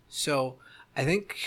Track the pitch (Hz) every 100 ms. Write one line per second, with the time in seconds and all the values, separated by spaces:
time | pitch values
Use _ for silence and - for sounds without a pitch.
0 | - - - 139 131 131 - - - -
1 | 135 196 202 -